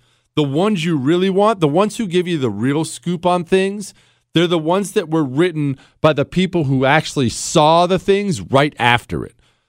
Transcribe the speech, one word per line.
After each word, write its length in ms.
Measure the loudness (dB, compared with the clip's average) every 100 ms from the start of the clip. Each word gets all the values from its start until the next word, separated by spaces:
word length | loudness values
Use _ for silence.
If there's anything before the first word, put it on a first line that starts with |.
| _ _ _ -4
the 60 |
ones 420 | -2 0 0 0 -2
you 100 | -2
really 340 | 0 0 0
want, 300 | 2 0 2
the 80 | 0
ones 300 | 2 0 -2
who 100 | -4
give 180 | -2 -2
you 120 | -2
the 120 | -2
real 360 | -2 -2 -2 -4
scoop 400 | -6 -6 -2 0
on 180 | 0
things, 500 | 0 0 0 -4 -12 -18 _ _ _
they're 140 | 0 2
the 100 | 0
ones 360 | 0 -2 0
that 160 | -4 -2
were 160 | -2 -2
written 520 | 0 0 0 -4 -6 _ _
by 140 | 2
the 100 | 2
people 400 | 0 -2 -2 0
who 220 | 0 2 2
actually 440 | 2 0 -2 -2
saw 560 | -2 -2 2 4 4 2
the 140 | 0
things 400 | 0 0 0 -4
right 340 | 0 2 2 0
after 460 | 2 2 -2 -8 -8
it. 100 | -14 _ _